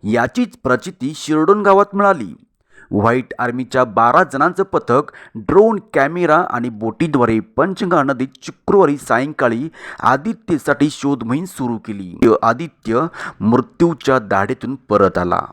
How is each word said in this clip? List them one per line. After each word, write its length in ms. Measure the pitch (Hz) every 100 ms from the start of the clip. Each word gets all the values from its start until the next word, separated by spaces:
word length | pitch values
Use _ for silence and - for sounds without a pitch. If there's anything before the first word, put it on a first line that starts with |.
याचीच 540 | 104 220 120 - 233 -
प्रचिती 560 | - 123 185 - 127 156
शिरडोण 460 | - 156 160 208
गावात 320 | 202 196 202
मिळाली. 400 | 196 196 180 98 67 _ _ _ - _
व्हाईट 420 | 104 110 123 123 -
आर्मीच्या 460 | 123 123 127 131
बारा 380 | 127 98 117 156
जणांचं 400 | - 135 156 175
पथक 480 | 196 165 - 123 147 - -
ड्रोन, 440 | 113 104 160 220 214 -
कॅमेरा 420 | 151 139 175 170 156 175
आणि 180 | 120 123
बोटीद्वारे 720 | 107 110 107 156 139 120 113
पंचगंगा 640 | 107 - 165 185 196 175
नदीत 340 | 139 127 135 _
शुक्रवारी 540 | - - - 196 165 143
सायंकाळी 720 | - 117 139 147 123 113 156 - - -
आदित्यसाठी 880 | 113 135 175 226 - 156 - 139 147
शोध 340 | - 139 139
मोहीम 200 | 113 135
सुरू 340 | 185 - 127 113
केली. 560 | - 101 92 90 120 107
आदित्य 640 | 113 120 165 _ - 113 160 - - -
मृत्यूच्या 800 | 104 123 - _ 170 151 - 131
दाढेतून 560 | 104 101 101 135 117 131 _
परत 300 | 104 98 90
आला 240 | 90 87 -